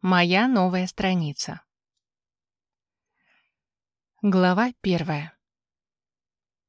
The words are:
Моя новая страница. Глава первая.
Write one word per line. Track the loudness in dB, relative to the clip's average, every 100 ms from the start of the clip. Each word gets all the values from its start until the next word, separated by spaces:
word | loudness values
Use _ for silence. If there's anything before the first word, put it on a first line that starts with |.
Моя | 2 2 2 2 2
новая | 2 2 0 -4
страница. | -4 -2 0 -2 -6 -10 -12 _ _ _ _ _ _ _ _ _ _ _ _ _ _ _ _ _ _ _ _ _ _ _ _ _ _
Глава | 0 4 4 2 0 -2
первая. | -2 -2 -2 -6 -8 _ _ _ _ _ _ _ _ _ _ _ _ _